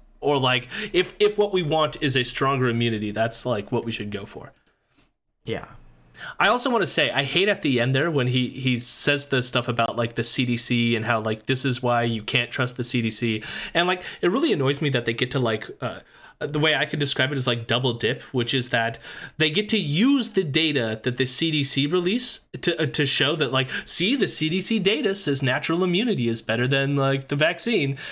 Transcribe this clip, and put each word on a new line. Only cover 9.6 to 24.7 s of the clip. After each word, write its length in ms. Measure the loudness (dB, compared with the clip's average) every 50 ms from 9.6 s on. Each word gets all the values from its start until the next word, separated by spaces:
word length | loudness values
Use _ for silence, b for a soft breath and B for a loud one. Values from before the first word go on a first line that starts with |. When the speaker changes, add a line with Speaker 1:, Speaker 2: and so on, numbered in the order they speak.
| -2 -2
Speaker 1:
about, 300 | 0 0 0 0 0 -2
like, 180 | -2 -2 -2
the 80 | -2 -2
C 220 | 0 0 0 0
D 100 | 0 0
C 400 | 0 0 0 2 2 2 2 2
and 80 | 0 0
how, 160 | 0 0 0
like, 260 | 0 -2 -4 -4 -2
this 200 | -2 -2 0 0
is 180 | 0 0 0 0
why 200 | 2 2 2 2
you 200 | 0 -2 -4 -4
can't 260 | -2 0 0 0 0
trust 280 | -2 -2 -2 -2 -2 -4
the 80 | -6
C 160 | -2 -2 0
D 80 | 0 0
C. 340 | -2 -2 -2 -2 -2 -2 B B B B B B B
And, 120 | 0 2
like, 160 | 2 0 -2 B B B B
it 80 | 0 2
really 240 | 2 2 2 2 2
annoys 280 | 2 2 0 0 0
me 60 | 0 0
that 120 | 0 0 0
they 80 | 0
get 200 | -2 -2 -2 -2
to, 80 | 0 0
like, 300 | 0 0 0 -2 -4 -10 -12 -10
uh, 180 | -8 -8 -8 -10 -14 B B B B B B _
the 200 | -8 -4 -2 0
way 140 | 2 2 2
I 120 | 2 0
could 140 | -2 -2 -2
describe 340 | -2 -2 0 0 0 0 0
it 40 | -2
is, 100 | 0 0
like, 200 | -2 -2 -2 -2
double 240 | -2 0 0 0
dip, 300 | -2 0 -2 -2 -2 -4 -8 -6 -2
which 200 | -2 0 0 0
is 160 | -2 -2 0
that 280 | 0 0 0 -2 -4 B B B B B B B B 0
they 100 | 0 2
get 180 | 2 0 0 0
to 100 | 0 0
use 540 | 0 0 2 4 4 4 4 4 2 0
the 140 | 0 0 0
data 560 | 2 0 2 2 2 2 2 0 0 -2 -2 -2
that 140 | -4 0 0
the 80 | 0
C 260 | 0 0 0 0 0
D 140 | 0 0 0
C 200 | 0 2 0 0
release 600 | 2 2 0 2 2 0 0 0 -2 -4 -4 -8 _ -10 -2
to, 200 | -2 0 0 0
uh, 40 | 0
to 200 | 0 2 0 0
show 300 | 0 2 2 2 2 2
that, 160 | 2 0 0
like, 180 | 2 0 0 0 B B B
"See, 320 | -2 0 0 2 0 2
the 140 | 2 0 0
C 180 | 0 0 0 0
D 140 | 0 0
C 180 | 0 0